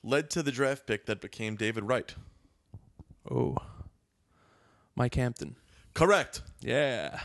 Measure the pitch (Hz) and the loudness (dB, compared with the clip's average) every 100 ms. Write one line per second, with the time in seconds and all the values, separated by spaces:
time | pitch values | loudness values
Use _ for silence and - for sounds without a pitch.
0 | 104 139 156 180 143 127 135 139 - 107 | 2 0 2 -2 -2 2 0 0 -2 -4
1 | - 101 101 - 110 107 110 113 104 127 | -2 -4 -4 -8 -6 -2 -2 0 0 0
2 | - - - _ _ _ _ - - - | 0 -14 -18 _ _ _ _ -20 -20 -20
3 | - - - - - 131 - - - _ | -20 -18 -4 0 0 -2 -6 -16 -16 _
4 | _ _ _ _ _ _ _ _ _ - | _ _ _ _ _ _ _ _ _ 0
5 | 123 - 123 117 71 - _ - - - | 0 2 0 -2 -10 -12 _ -20 -10 4
6 | 170 196 127 - - - - 127 143 117 | 6 6 4 -8 -14 -10 0 2 2 0
7 | 76 - | -4 -6